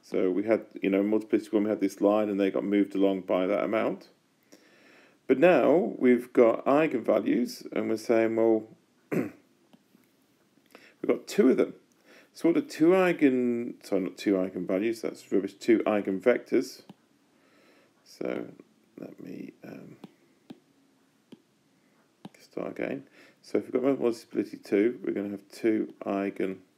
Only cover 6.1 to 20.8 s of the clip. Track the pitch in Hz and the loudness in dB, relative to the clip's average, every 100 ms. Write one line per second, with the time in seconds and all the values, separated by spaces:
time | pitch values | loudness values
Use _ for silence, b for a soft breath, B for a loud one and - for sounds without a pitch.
6.1 | 120 - - 117 - - 143 160 123 - | 2 2 4 4 4 0 2 2 -2 0
7.1 | 92 113 - 123 - - - 110 110 - | 0 2 -2 -2 -8 -8 -6 -4 -6 0
8.1 | 117 113 113 113 110 110 - _ _ _ | 2 2 2 2 2 -2 -20 _ _ _
9.1 | - - - _ _ _ _ _ _ _ | -4 -4 -10 _ _ _ _ _ _ _
10.1 | _ _ _ _ _ _ B B B - | _ _ _ _ _ _ B B B -2
11.1 | - - - 247 - - - _ b b | -2 -2 2 4 4 0 -2 _ b b
12.1 | b b - 165 165 139 - 160 190 185 | b b -2 0 0 -2 2 4 6 4
13.1 | 170 147 127 123 120 120 - - 98 95 | 4 2 2 0 -2 -6 -12 -4 -4 -4
14.1 | - - 95 92 95 87 95 113 113 - | -4 0 0 0 -6 -4 -2 -2 -4 -8
15.1 | - - 101 98 - - 110 - 104 98 | -10 -2 -2 -2 -8 2 2 4 0 -2
16.1 | 95 123 120 - 117 135 - - - _ | 0 2 0 0 -4 -4 -12 -20 -20 _
17.1 | _ _ b b b b b b _ _ | _ _ b b b b b b _ _
18.1 | - 64 62 60 - - _ _ - - | -10 -8 -8 -10 -16 -20 _ _ -18 -18
19.1 | - - - - - - - - - B | -16 -16 -14 -16 -18 -18 -18 -20 -20 B
20.1 | B B B _ - _ _ | B B B _ -20 _ _